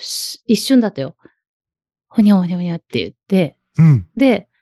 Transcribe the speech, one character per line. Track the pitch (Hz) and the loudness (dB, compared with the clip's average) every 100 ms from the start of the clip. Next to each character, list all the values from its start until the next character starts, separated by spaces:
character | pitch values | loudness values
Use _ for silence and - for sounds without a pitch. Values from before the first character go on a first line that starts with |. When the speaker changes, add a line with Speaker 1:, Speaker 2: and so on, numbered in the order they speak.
Speaker 1:
し-、 | - - - - - | -14 -12 -12 -16 -2
一 | 208 | -2
瞬 | - 269 | 2 0
だ | 220 | 0
っ | |
た | - | -6
よ。 | 135 - _ _ _ _ _ _ _ _ _ | -12 -12 _ _ _ _ _ _ _ _ _
「ほ | - | 0
に | 208 | 2
ゃ | 196 | 2
ほ | |
に | 180 | 0
ゃ | 180 | -4
ほ | |
に | 175 | -6
ゃ」 | 170 | -8
っ | |
て | - - | -8 -8
言 | 87 | -8
っ | - _ | -12 _
て。 | 190 151 - _ - | -2 -2 -6 _ 2
Speaker 2:
う | |
ん。 | 160 131 90 - | 4 4 -2 0
Speaker 1:
で、 | 269 240 - _ | 0 0 -4 _